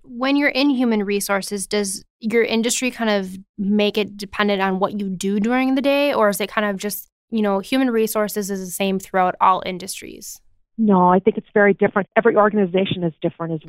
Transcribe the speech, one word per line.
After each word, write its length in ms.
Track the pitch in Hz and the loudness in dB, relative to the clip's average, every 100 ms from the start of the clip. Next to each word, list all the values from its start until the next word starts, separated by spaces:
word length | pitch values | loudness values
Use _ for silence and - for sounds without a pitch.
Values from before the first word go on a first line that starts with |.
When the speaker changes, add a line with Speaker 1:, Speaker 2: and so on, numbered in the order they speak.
Speaker 1:
when 320 | - 240 262 285 | -16 -6 0 2
you're 140 | 285 | 2
in 200 | 254 285 | 2 2
human 360 | 254 247 220 196 | 2 2 0 0
resources, 600 | 202 196 196 190 202 190 | -2 0 -2 -2 -8 -4
does 380 | 208 202 190 - _ | -2 -2 -6 -14 _
your 240 | 226 233 | -2 2
industry 480 | 220 226 233 233 254 | 2 2 0 -2 -4
kind 180 | 240 226 | -2 -2
of 280 | 208 190 190 - - | -2 -2 -12 -16 -6
make 400 | 196 208 208 208 | 0 2 2 0
it 200 | 202 202 | -4 -6
dependent 440 | 196 - 202 202 | -10 -2 0 0
on 180 | 190 185 | 0 0
what 200 | 196 202 | -2 -4
you 100 | 196 | -6
do 300 | 180 196 208 | -4 -2 0
during 360 | 214 254 262 269 | 0 0 0 0
the 60 | |
day, 320 | 277 277 285 | 2 2 2
or 140 | 254 214 | 2 2
is 140 | 202 | 0
it 80 | 202 | -4
kind 180 | - 208 | -2 -4
of 80 | 196 | -4
just, 320 | 208 - - _ - | -6 -10 -14 _ -8
you 120 | 226 | -2
know, 180 | 208 196 | 0 0
human 300 | 196 262 262 | 0 0 2
resources 640 | 226 220 220 208 214 196 | 0 0 0 -2 -4 -6
is 80 | 196 | -6
the 120 | 185 | -8
same 280 | - 196 190 | -4 -2 -2
throughout 360 | - 190 185 - | -2 0 0 4
all 240 | 190 185 - | 4 2 -2
industries? 760 | 180 - - - - - - _ _ _ - | -8 -10 -12 -14 -16 -18 -20 _ _ _ -2
Speaker 2:
No, 300 | 214 190 180 | 4 6 6
I 120 | 185 | 4
think 180 | 220 214 | 2 -2
it's 100 | - | -2
very 200 | 214 202 | 2 4
different. 360 | 190 196 208 185 - | 4 2 0 -2 2
Every 180 | 226 208 | 2 4
organization 720 | 208 208 190 185 196 185 170 | 4 4 0 0 -2 -2 -4
is 80 | - | -2
different 320 | 170 - 165 | -6 -4 -6
as 80 | 160 | -6